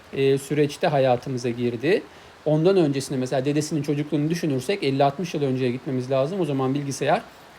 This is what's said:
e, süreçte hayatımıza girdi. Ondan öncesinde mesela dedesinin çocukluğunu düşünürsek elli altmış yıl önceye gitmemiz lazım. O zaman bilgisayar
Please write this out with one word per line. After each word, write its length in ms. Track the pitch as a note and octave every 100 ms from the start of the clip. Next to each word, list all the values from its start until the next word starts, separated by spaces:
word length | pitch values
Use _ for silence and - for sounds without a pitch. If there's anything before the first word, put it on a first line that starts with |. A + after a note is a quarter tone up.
| -
e, 240 | - C3+ C3+
süreçte 500 | - D3 D3 - F3
hayatımıza 640 | D3 C3 B2 C#3+ B2+ B2
girdi. 540 | A#2 A#2+ A#2 C#3+ A3+ - - - - D3+
Ondan 320 | D#3 E3+ G3
öncesinde 420 | D3+ C3+ - C3+
mesela 260 | B2+ C#3 C3+
dedesinin 380 | D3 D3 D#3+
çocukluğunu 460 | D3+ C#3+ D3 D#3 D3+
düşünürsek 540 | E3+ D#3+ C3 B2+ G3+
elli 200 | C#3 C3+
altmış 300 | C#3 C#3+ E3+
yıl 100 | D#3+
önceye 280 | C#3 B2+ B2+
gitmemiz 400 | B2 - B2+ B2
lazım. 280 | C3+ C#3+ G3
O 60 | D3+
zaman 280 | C3+ C3
bilgisayar 480 | C#3+ C#3 B2+ C#3 G3 - - -